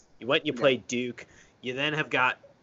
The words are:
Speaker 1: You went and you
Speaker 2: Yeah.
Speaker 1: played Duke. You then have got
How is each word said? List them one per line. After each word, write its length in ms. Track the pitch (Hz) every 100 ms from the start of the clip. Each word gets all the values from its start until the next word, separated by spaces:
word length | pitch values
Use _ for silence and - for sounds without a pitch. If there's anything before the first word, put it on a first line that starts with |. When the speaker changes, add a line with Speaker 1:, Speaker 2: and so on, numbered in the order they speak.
| _ -
Speaker 1:
You 80 | 113
went 140 | 151
and 60 | 151
you 60 |
Speaker 2:
Yeah. 60 | 123
Speaker 1:
played 260 | 139 123 -
Duke. 380 | 123 123 120 - - - _
You 120 | 123
then 200 | 127 151
have 160 | 151 127
got 260 | 135 127 - - _